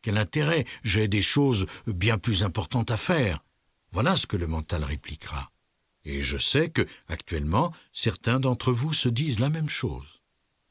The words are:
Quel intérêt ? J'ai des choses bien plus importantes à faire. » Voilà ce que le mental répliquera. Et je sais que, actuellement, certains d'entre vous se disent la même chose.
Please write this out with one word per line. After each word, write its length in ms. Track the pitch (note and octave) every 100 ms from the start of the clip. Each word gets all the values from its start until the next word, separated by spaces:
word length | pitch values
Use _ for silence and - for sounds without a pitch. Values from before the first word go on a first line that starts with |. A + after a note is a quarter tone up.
Quel 160 | A2+ G#2
intérêt ? 480 | G#2 D3+ D3 E3 - -
J'ai 260 | A#2 G2 G#2+
des 120 | G#2
choses 440 | F#2 D3 C#3 G#2+ F#2 - -
bien 300 | F2 G#2 A2
plus 240 | - G2
importantes 460 | G2+ F#2+ - B2 A2+
à 60 | A2
faire. » 480 | - E3+ A2 D#2 _ _ _ _ _
Voilà 240 | F2+ A2+ A#2+
ce 120 | -
que 100 | F#2+
le 100 | D#2+
mental 380 | D#2+ D2+ E2+ C#2+
répliquera. 680 | D2 - D2+ - C#2+ C2+ _ _ _ _ _ D2+
Et 160 | C#2
je 160 | C#2 C#2
sais 320 | - C#3 E3
que, 180 | D#3+ F#2+ - -
actuellement, 680 | E2 - D#2+ D2+ G2 F3 E3 -
certains 480 | - A#2 - - C3
d'entre 320 | C3 B2 B2+
vous 220 | A#2 D3+
se 160 | D#3 B2
disent 300 | A#2 D#3 G#2+
la 100 | C3+
même 180 | D#3+ D3+
chose. 540 | - G#2+ C2+ C#2+ _ _ _ _ _ _